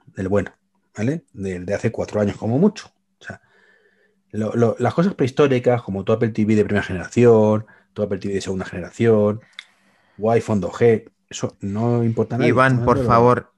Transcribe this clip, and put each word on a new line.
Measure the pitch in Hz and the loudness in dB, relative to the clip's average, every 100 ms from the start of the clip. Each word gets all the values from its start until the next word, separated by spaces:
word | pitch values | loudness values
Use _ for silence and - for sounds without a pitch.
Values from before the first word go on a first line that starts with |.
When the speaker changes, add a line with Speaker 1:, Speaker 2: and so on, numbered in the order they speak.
| _ | _
Speaker 1:
del | - 95 | -10 -2
bueno, | 101 - - _ _ _ - | -2 -4 -12 _ _ _ -6
¿vale? | 117 165 - | -4 -4 -10
Del | 117 95 90 90 | -10 -8 -8 -6
de | |
hace | 98 117 | -4 -4
cuatro | - 90 104 | -4 -6 -2
años | 101 - | -2 -2
como | 110 127 | -4 2
mucho. | 214 - - _ _ _ | 0 0 -14 _ _ _
O | |
sea, | - 95 _ _ _ _ _ _ _ _ _ | -20 -20 _ _ _ _ _ _ _ _ _
lo, | 107 107 | -6 -4
lo, | 120 117 - | 0 0 0
las | 120 | -2
cosas | - 190 | 0 -2
prehistóricas, | - 135 - 143 127 123 117 | -2 -2 2 2 2 0 -2
como | - 98 | -4 -6
tu | 95 | -2
Apple | 110 117 | -2 -2
T | 110 | 0
V | 107 | 2
de | 107 | 2
primera | 98 101 | 2 -2
generación, | - 92 - 117 120 110 107 107 - _ _ | -2 -8 -4 4 6 6 4 0 -4 _ _
tu | - | -8
Apple | 101 98 | -6 -4
T | 101 | -6
V | |
de | 98 | -6
segunda | 98 95 | -6 -8
generación, | - 92 87 - 117 110 104 107 - - - _ _ _ _ - | -8 -12 -12 0 2 4 2 -2 -10 -20 -20 _ _ _ _ -6
o | 107 | 0
iPhone | 117 - 107 | 0 0 -2
dos | 87 | -4
G, | - 120 110 - _ _ | 2 4 4 -2 _ _
eso | - 123 - | -10 -10 -8
no | 101 104 117 120 | -8 -4 -2 0
importa | 117 117 110 117 | 0 -2 -4 0
a | |
nadie. | 120 | 0
Speaker 2:
Iván, | 120 131 | 4 2
Speaker 1:
Estamos | 127 120 | 2 2
Speaker 2:
por | 131 | 2
Speaker 1:
hablando | 120 | 4
de | |
Speaker 2:
favor, | 120 120 120 - | 4 4 2 -2